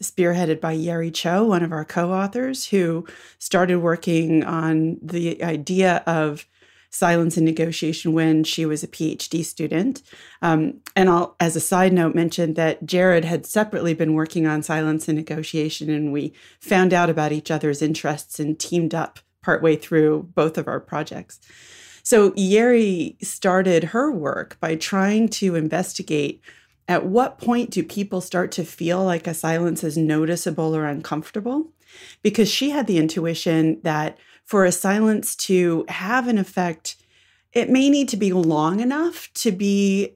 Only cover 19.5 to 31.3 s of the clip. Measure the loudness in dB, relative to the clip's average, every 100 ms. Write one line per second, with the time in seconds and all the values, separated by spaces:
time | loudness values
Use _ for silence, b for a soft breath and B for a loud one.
19.5 | 2 2 2 0 2 4 2 -2 0 0
20.5 | 0 -6 -6 -6 -8 -8 -12 -16 -20 B
21.5 | B B B B B 2 6 6 4 4
22.5 | 6 6 6 4 0 -4 -8 -14 -2 2
23.5 | 4 4 4 2 0 0 -2 -4 -6 -8
24.5 | -8 -4 -4 -2 0 2 2 2 0 0
25.5 | 0 0 -2 -4 -6 -4 -2 -2 -6 b
26.5 | b b b -2 -2 2 2 0 -2 -2
27.5 | 0 0 -2 -4 -4 -4 -4 -4 -4 -4
28.5 | -4 -8 -6 -2 0 0 0 -4 -4 -2
29.5 | 0 0 -2 -2 0 0 2 0 -2 -4
30.5 | -2 -2 0 -2 -4 -6 -8 -6